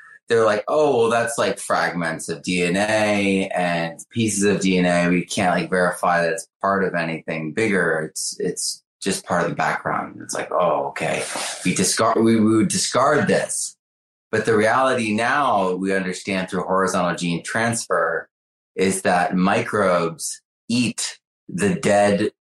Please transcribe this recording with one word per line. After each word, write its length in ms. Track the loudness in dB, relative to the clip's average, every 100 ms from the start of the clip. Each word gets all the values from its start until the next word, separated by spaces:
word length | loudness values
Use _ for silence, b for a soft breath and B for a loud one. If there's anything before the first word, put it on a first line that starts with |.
| B B 0
they're 160 | 4 4
like, 180 | 2 0
"Oh, 300 | 2 4 4
well, 140 | 4
that's, 260 | 2 0 0
like, 220 | 0 -2
fragments 720 | -2 0 0 -2 -4 -4 -8
of 120 | -8
D 200 | -2 0
N 140 | 0 0
A 760 | 0 2 2 2 2 0 0
and 460 | -2 -2 -2 -4 -8 -8
pieces 360 | -2 0 2
of 180 | 2 2
D 160 | 2 2
N 80 | 4
A. 240 | 2 2
We 160 | 0 -2
can't, 280 | 0 0
like, 140 | 0 0
verify 540 | 0 0 0 0 2
that 100 | 0
it's 160 | -2 -8 _
part 220 | -2 0
of 100 | 0
anything 580 | -2 -4 -6 -6 -6 -4
bigger. 560 | -2 0 2 2 0 -4
It's, 260 | -6 -8 -4
it's 420 | -6 -4 -6 -8 _ -8
just 240 | -4 -4 -2
part 160 | -2
of 80 | -2
the 60 | -2
background." 680 | -2 -2 -4 -4 -6 -12
It's 120 | -10
like, 160 | -8 -4
"Oh, 360 | 0 0 0 -4
okay." 360 | -4 -4 -4 -6 -6 -8 -4 -2
We 80 |
discard, 420 | 0 0 2 2 4
we, 240 | 4 4
we 160 | 4 4
would 120 | 2
discard 600 | 0 -2 2 2 2 2
this. 480 | 0 0 -6 -8 -12 _ _ _ _ -6
But 160 | -2 2
the 100 | 2
reality 560 | 4 2 2 0 0
now 600 | 0 0 0 2 2 0
we 220 | 0 0
understand 540 | 0 -2 -6 -4 -4 -2
through 140 | -4
horizontal 520 | 0 0 2 0 0
gene 300 | -2 -2 -4
transfer 840 | -4 -2 -2 -2 -2 -2 0 -4 -8 _ _ _ _
is 280 | -2 0 0
that 340 | 0 0 2 2
microbes 1040 | 2 0 0 0 2 2 -2 -6 -10 -12 _ _ -4
eat 520 | -2 -2 -2 -8 -10 _ _ -10
the 280 | -2 0
dead 580 | 0 2 4 4 2 0 -6